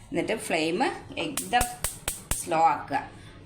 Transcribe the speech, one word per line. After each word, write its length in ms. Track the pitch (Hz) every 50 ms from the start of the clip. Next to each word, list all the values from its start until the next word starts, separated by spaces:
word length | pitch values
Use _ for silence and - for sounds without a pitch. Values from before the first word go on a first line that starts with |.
| - -
എന്നിട്ട് 260 | - 170 160 165 208 226 - -
ഫ്ലെയിം 300 | 196 160 156 165 165 202 269 381 - - - - - - 170
एकदम 400 | 151 - - 180 185 240 247 247 - - - - - - - - - - - - - - -
സ്ലോ 180 | - 180 170 160 165 160 143
ആക്കുക. 260 | - - - 139 127 - - - - - - - - -